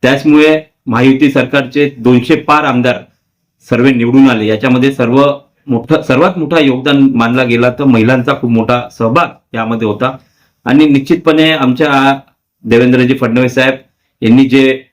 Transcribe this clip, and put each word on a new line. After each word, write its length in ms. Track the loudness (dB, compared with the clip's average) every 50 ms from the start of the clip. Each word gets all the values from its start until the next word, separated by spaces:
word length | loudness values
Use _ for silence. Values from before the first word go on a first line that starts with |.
| 0
त्याचमुळे 580 | 0 -2 0 0 2 2 4 4 4 2 0 -4 _ _ _ _
महायुती 440 | -4 -2 0 2 2 2 2 0 0
सरकारचे 600 | 0 0 -4 -2 -2 -4 -4 -4 -2 -2 -2 -2 -4 -2
दोनशे 360 | 0 2 2 2 2 0 -2
पार 300 | -2 0 0 0 0 0
आमदार 320 | -2 -2 -2 -2 -2 -4 -4 -8 _ _ _ _ _ _ _ _ _ _ _ _ _
सर्व 160 | -2 0 2
निवडून 440 | 2 2 0 -2 2 4 4 4 4
आले. 160 | 2 0 -2
याच्यामध्ये 460 | -2 -2 -2 0 -2 0 0 0 -2 -2
सर्व 400 | -2 -2 0 2 2 2 0 -2 -4 _ _ _ _ _
मोठं, 360 | -4 -4 -4 -2 -2 -4 -4 0
सर्वात 360 | -2 0 0 0 0 -2 -4
मोठा 200 | -6 -2 0 0
योगदान 420 | 2 0 0 -2 -2 0 2 2 2 2 2
मानला 300 | 0 -2 0 0 -2 0
गेला 260 | 0 0 0 0 0
तर 140 | -2 0 0
महिलांचा 500 | 2 2 2 2 2 0 0 0 -4 -4 -4
खूप 100 | -2 -2
मोठा 380 | -2 -2 0 0 -2 -4 -4 -8 -8 -4
सहभाग 280 | -4 -2 0 -2 -2 -2 -8 _ _ _ -10
यामध्ये 340 | -8 -6 -6 -4 -4 -4 -4
होता 280 | -4 -4 -4 -6 -6 -8 _ _ _ _ _ _ _ _ _
आणि 220 | 0 2 2 2
निश्चितपणे 640 | 2 2 0 0 -2 -4 -2 0 -2 0 2 2 0
आमच्या 680 | 0 0 -2 -2 -2 -2 -2 0 0 0 0 0 -2 -4 -8 _ _ _ _ _ _ _ _
देवेंद्रजी 500 | 0 0 2 2 2 2 0 0 0 -2
फडणवीस 400 | -2 -2 -4 -2 -2 -2 -2 -2
साहेब 200 | -2 -2 -2 -4 -6 _ _ _ _ _ _ _ _ 0
यांनी 220 | 2 4 4 4
जे 380 | 4 2 2 2 2 0 -2 -8 _